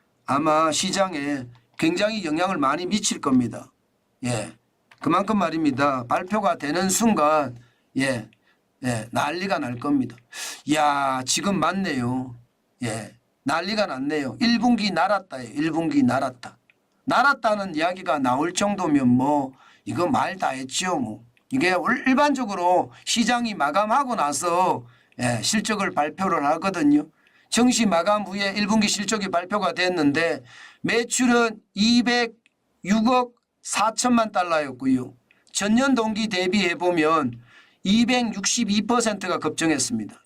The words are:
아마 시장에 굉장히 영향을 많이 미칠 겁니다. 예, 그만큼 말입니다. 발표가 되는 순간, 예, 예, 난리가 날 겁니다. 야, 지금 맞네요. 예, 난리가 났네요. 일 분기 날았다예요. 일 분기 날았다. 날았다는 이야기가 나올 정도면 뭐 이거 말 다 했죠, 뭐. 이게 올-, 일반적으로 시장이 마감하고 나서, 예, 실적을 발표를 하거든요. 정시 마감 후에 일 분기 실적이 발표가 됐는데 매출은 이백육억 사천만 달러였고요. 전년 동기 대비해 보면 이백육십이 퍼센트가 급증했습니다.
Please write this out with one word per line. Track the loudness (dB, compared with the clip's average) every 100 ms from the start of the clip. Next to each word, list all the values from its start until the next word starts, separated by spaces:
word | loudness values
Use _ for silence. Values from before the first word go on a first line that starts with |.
| _ _ -2
아마 | 0 2 2 2
시장에 | 0 -2 0 -2 -2 -4 -6 -8 -18 _ -2
굉장히 | 0 0 -2 -2 -2
영향을 | 0 0 0
많이 | 0 0 -2
미칠 | -2 -2 -4
겁니다. | 2 2 0 -6 -16 _ _ _ _ -10
예, | -4 -4 -6 -14 _ _ _ -6
그만큼 | 0 0 0 0
말입니다. | 0 0 0 2 0 0 -2
발표가 | -4 -2 -2 0 -2
되는 | -2 -2 0
순간, | 2 2 4 4 2 0 -8 -20 _ _ -2
예, | -2 -2 -8 _ _ _ _ -8 -4
예, | -4 -4
난리가 | -4 -4 -4 -4 -4
날 | -4 -6
겁니다. | -2 0 -2 -8 _ -14 -14 -10 -2
야, | 2 2 2 0 -2 -2
지금 | -2 0 0
맞네요. | 0 0 -2 -2 -2 -4 -6 -14 _ _ _ -8
예, | -6 -6 -10 _ _ _
난리가 | -4 -2 -2 -2 -2
났네요. | -2 -4 -2 -4 -2
일 | 0 2
분기 | 2 2 0
날았다예요. | 0 0 0 -4 -14 -10
일 | -4 -2
분기 | 0 0 2
날았다. | 2 2 -2 -8 -20 -20 _ _ _ _ 0
날았다는 | 2 4 2 0 0 -2 -2
이야기가 | -2 -2 -2 0
나올 | 2 0 0
정도면 | 0 -2 0 2 4 4
뭐 | 4 4 0 -2 -10 -20 _
이거 | -8 -2 0
말 | 0 -2 -2
다 | -4
했죠, | -4 -6 -4 -2 -2
뭐. | -4 -10 -18 _ -4
이게 | 0 2
올-, | 2 0 0 2
일반적으로 | 4 4 2 -2 0 2 2 0 -8 -4
시장이 | 0 2 0 -2
마감하고 | -2 0 0 2 2 0 0
나서, | -2 0 0 2 2 0 -6 _ _ -6
예, | -4 -2
실적을 | -2 -2 -2 -2 -2
발표를 | -2 -2 -2 -2 0 0
하거든요. | 0 -2 0 4 2 0 _ _ _ -4
정시 | 2 2 4 2
마감 | 2 2 0
후에 | -2 -4 -4 -2
일 | 0
분기 | 2 2
실적이 | 0 -2 -2 -2
발표가 | -2 -2 -2 -2
됐는데 | 0 0 2 2 2 0 -2 -10 -20 -20 -8
매출은 | -2 -2 0 0 4 4 2 -2 _ 0
이백육억 | 4 4 4 2 0 -6 _ _ _ _ 0 2 4 2 0 _ _ _
사천만 | -8 -2 -2 0 2 2 2
달러였고요. | 0 0 0 -2 -2 0 0 -2 -14 _ _ _
전년 | -4 2 2 4
동기 | 2 0 -2 -2
대비해 | -2 0 2 0
보면 | 0 0 2 2 2 0 -6 -18 -20 _ _
이백육십이 | 2 2 4 2 0 -4 -4 -2 0 0 0
퍼센트가 | 0 0 -2 -4 -4
급증했습니다. | -4 -2 0 0 -2 -4 -8 -14